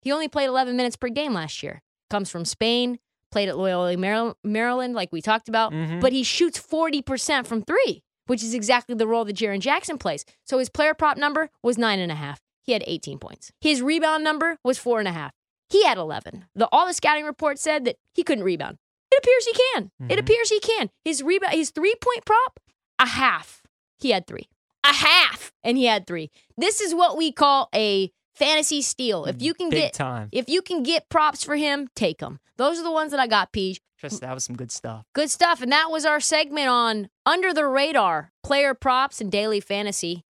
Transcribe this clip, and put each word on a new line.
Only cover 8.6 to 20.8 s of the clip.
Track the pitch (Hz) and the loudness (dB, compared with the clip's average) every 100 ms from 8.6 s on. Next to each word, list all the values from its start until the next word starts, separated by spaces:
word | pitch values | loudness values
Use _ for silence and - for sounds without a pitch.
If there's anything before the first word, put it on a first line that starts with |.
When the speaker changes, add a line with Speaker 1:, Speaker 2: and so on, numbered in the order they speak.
| 208 247 - | 2 2 2
Speaker 1:
the | 240 220 | -2 0
role | 233 214 | 0 -2
that | 202 | -2
Jaren | 220 196 | -2 -2
Jackson | 202 311 - 302 | 0 -2 -2 -6
plays. | 196 151 - _ - | -4 -6 -10 _ -4
So | 262 | -2
his | 254 | -2
player | - 302 | 0 0
prop | 311 311 247 | 4 2 2
number | 285 294 311 _ | 0 0 -4 _
was | 233 233 | -2 0
nine | 226 202 | 0 0
and | 175 | -2
a | 151 | -6
half. | 143 143 _ _ | -10 -12 _ _
He | - | -2
had | 220 - | -2 -2
eighteen | 165 - 139 | -8 -8 -14
points. | - - - _ | -14 -18 -20 _
His | 302 285 | 0 0
rebound | 254 320 311 311 | 2 2 2 0
number | 311 311 320 330 | 0 0 -2 -2
was | 247 254 | -2 -2
four | 240 226 | 0 0
and | 202 | -2
a | |
half. | 170 139 _ _ _ _ | -6 -10 _ _ _ _
He | 392 392 | 4 4
had | 220 | 2
eleven. | 160 151 - - 185 | -4 -8 -10 -18 -18
The, | - 226 | 0 4
all | - 359 | 4 4
the | |
scouting | 349 - 302 302 | 2 2 2 -2
reports | 285 302 285 | -2 -2 -2
said | 320 302 247 | -2 -2 -2
that | - _ | -6 _
he | - | -4
couldn't | 330 269 | 0 0
rebound. | 190 170 - - _ _ _ | 0 -2 -6 -12 _ _ _
It | 539 | 4
appears | 523 508 480 | 6 4 4
he | |
can. | 466 508 494 185 | 2 2 2 -6
It | _ | _
Speaker 2:
Mm-hmm. | 123 381 | -4 -2
Speaker 1:
appears | 320 453 453 | 2 2 4
he | 427 | 0
can. | 415 453 | 0 -2